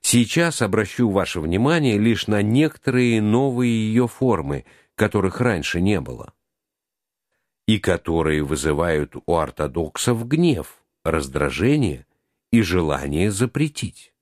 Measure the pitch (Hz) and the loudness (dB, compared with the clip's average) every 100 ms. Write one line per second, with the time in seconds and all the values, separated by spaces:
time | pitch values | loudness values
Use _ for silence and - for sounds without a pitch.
0 | - 123 113 160 170 - 107 95 101 - | 2 2 2 0 0 0 0 0 -2 0
1 | 117 98 87 90 78 90 127 165 139 104 | 2 2 0 -4 -2 0 2 2 2 2
2 | 110 107 - 104 104 120 151 - - 127 | 2 0 0 0 2 2 2 -2 -2 2
3 | 123 113 107 113 139 123 123 113 110 110 | 2 2 2 2 2 0 0 0 0 0
4 | 123 - 127 95 69 69 - _ _ - | 0 0 0 0 -2 -6 -8 _ _ -2
5 | 107 104 95 - 120 95 71 85 95 101 | 0 2 0 0 -2 0 -2 0 0 0
6 | 62 60 - _ _ _ _ _ _ _ | -4 -14 -16 _ _ _ _ _ _ _
7 | _ _ _ _ _ _ - 107 101 87 | _ _ _ _ _ _ -2 0 2 -2
8 | - 82 78 78 73 76 73 73 85 78 | 0 0 0 0 -2 -2 -2 0 0 0
9 | 69 - - 85 76 - 73 76 78 - | -4 -8 -2 -2 -2 -4 -6 -4 -6 -4
10 | - 117 117 160 175 104 73 - _ _ | -2 -2 -2 0 2 0 -4 -16 _ _
11 | 85 80 69 67 71 64 113 151 110 65 | -4 -2 -4 -4 -4 0 0 2 0 -4
12 | - _ _ _ _ 117 98 90 80 69 | -14 _ _ _ _ 0 2 0 0 -2
13 | 71 73 101 98 123 139 151 - 98 - | -2 0 0 0 -2 -2 -4 -4 -12 -12
14 | - _ | -20 _